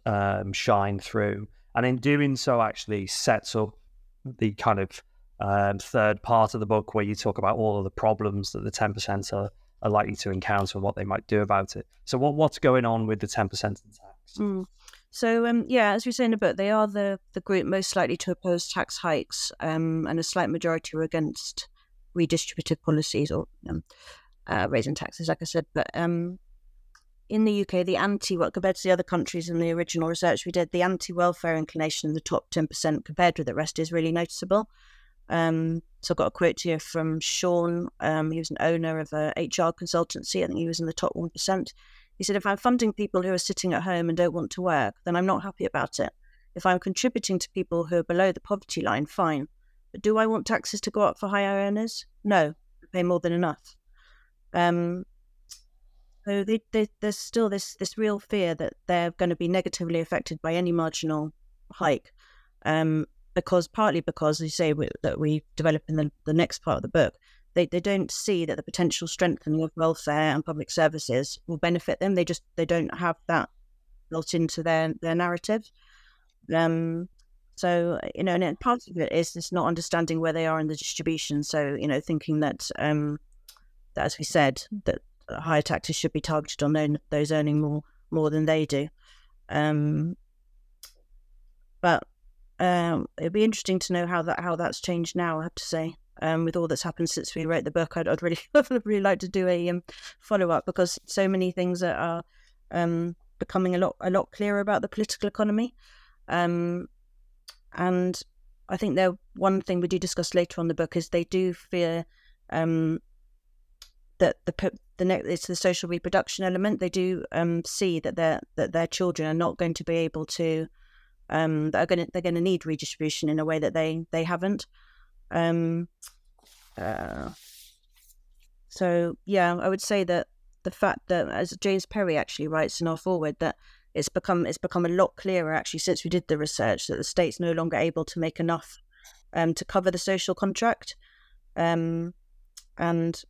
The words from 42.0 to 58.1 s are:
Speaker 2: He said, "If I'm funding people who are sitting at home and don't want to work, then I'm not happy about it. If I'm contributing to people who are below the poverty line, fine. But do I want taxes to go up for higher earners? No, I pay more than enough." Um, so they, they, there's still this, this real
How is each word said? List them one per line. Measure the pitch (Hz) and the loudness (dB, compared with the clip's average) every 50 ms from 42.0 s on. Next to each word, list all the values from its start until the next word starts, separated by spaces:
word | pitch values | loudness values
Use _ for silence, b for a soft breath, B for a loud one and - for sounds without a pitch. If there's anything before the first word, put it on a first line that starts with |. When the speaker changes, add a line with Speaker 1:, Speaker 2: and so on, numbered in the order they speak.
| b b b - | b b b -6
Speaker 2:
He | 196 | -2
said, | - 202 | -2 0
"If | 202 - | 0 0
I'm | 208 196 202 | 0 0 2
funding | - 247 247 247 240 214 | 2 2 4 4 2 2
people | 196 - 208 196 - 185 | 0 0 -2 0 0 0
who | 180 185 | 0 2
are | 185 180 | 0 0
sitting | - - 190 - - 185 | 0 -2 -4 -2 0 0
at | 165 - | 0 0
home | 170 190 180 170 170 170 | 0 0 0 0 0 2
and | 165 | 2
don't | 165 175 170 151 | 4 2 2 2
want | 170 151 - | -2 -4 -6
to | - - | -4 -4
work, | 180 180 165 143 123 101 - _ - | 0 2 2 2 2 0 -2 _ -4
then | 180 170 | 0 0
I'm | 175 180 | 2 2
not | 190 190 - | 2 2 0
happy | 165 196 - - - | -2 -6 -6 -4 -4
about | - - 147 131 - - - | -2 0 0 -2 -2 -2 -2
it. | 101 - - _ - - _ _ _ _ - | -4 -4 -6 _ -20 -20 _ _ _ _ -8
If | 175 - | 0 2
I'm | 190 180 180 | 2 2 2
contributing | - 202 190 - - 254 - 226 - - 190 175 | 2 -2 -2 0 0 0 0 0 -2 0 -2 -2
to | - - | -2 -4
people | - 190 - - 170 170 170 | -6 -6 -4 -2 0 -2 0
who | 151 175 | 2 2
are | 170 160 | 0 2
below | - 175 175 190 190 | 2 2 4 4 4
the | 170 - | 2 0
poverty | - - 208 196 - - - 170 | -4 -4 -4 -4 -4 -4 -6 -2
line, | - - 104 117 151 | 0 0 0 0 -2
fine. | - - - 185 160 156 139 131 - _ _ _ _ _ _ _ _ | -2 -2 0 0 0 0 -2 -4 -6 _ _ _ _ _ _ _ _
But | - - | -10 -2
do | - 214 220 220 | 0 2 4 4
I | 220 | 4
want | 220 220 220 - | 2 2 0 0
taxes | - 226 - - - - 202 | 0 -2 -2 -2 -4 -8 -6
to | - 220 | -6 -2
go | - 214 | 0 2
up | 208 - - - | 4 2 2 0
for | - 196 | -4 -2
higher | 202 202 202 196 196 196 196 | 0 0 2 2 2 0 0
earners? | 202 208 214 220 233 - - - - _ _ | 0 0 -2 -2 -4 -6 -10 -14 -16 _ _
No, | - 208 208 180 156 147 160 _ _ _ _ - | 0 4 4 6 4 4 0 _ _ _ _ -20
I | - - | -14 -6
pay | - 185 | -2 0
more | 175 175 180 170 | 2 2 2 2
than | 170 170 | 2 0
enough." | 170 175 180 160 151 - - - - _ _ _ b b b b b b b b b b _ _ | 2 2 2 0 -2 -4 -10 -20 -20 _ _ _ b b b b b b b b b b _ _
Um, | - 175 175 175 170 175 175 170 175 180 185 - _ _ _ _ _ _ _ - - - _ _ _ _ _ - _ _ _ _ _ _ - | 0 2 4 4 4 2 0 -2 -2 -6 -8 -12 _ _ _ _ _ _ _ -20 -20 -20 _ _ _ _ _ -20 _ _ _ _ _ _ -4
so | 202 202 202 196 | -2 0 0 2
they, | 202 220 220 - _ | 2 0 0 0 _
they, | - 220 214 214 _ _ | 0 0 0 0 _ _
there's | - 214 202 - | -4 -4 -4 -4
still | - - - 233 226 208 | -6 -2 0 2 2 2
this, | 202 196 - - - - | 0 -2 -6 -6 -8 -8
this | 196 - - - | -8 -6 -4 -2
real | 220 214 | 0 0